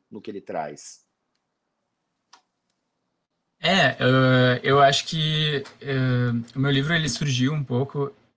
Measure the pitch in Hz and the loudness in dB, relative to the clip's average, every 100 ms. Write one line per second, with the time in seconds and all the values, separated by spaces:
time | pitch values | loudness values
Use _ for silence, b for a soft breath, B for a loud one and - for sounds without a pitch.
0 | _ 107 104 101 - 90 76 73 - - | _ -18 -14 -14 -10 -8 -8 -12 -20 -20
1 | _ _ _ _ _ _ _ _ _ _ | _ _ _ _ _ _ _ _ _ _
2 | _ _ _ _ _ _ _ _ _ _ | _ _ _ _ _ _ _ _ _ _
3 | _ _ _ _ _ _ 160 190 139 - | _ _ _ _ _ _ 0 2 2 2
4 | 127 131 131 127 127 123 - 139 139 139 | 2 4 4 4 4 2 2 6 6 4
5 | - 160 156 156 151 143 139 - 120 135 | -2 -4 -2 -2 -2 -4 -8 -12 -6 -2
6 | 127 123 123 117 117 131 139 139 143 165 | 0 0 0 -2 -4 -2 0 0 0 0
7 | 156 - 143 123 131 156 135 123 139 147 | -2 -4 -2 0 0 -2 -4 -4 -4 -4
8 | 139 - _ | -6 -8 _